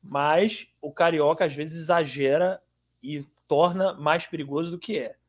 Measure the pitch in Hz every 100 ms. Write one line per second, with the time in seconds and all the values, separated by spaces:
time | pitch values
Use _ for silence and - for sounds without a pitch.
0 | - 139 147 160 214 - - _ 147 -
1 | 170 165 147 170 170 143 156 165 160 170
2 | 151 135 135 147 180 185 _ _ _ _
3 | 127 147 143 _ _ 147 175 185 190 -
4 | 151 165 - 165 139 143 170 175 - 185
5 | 113 -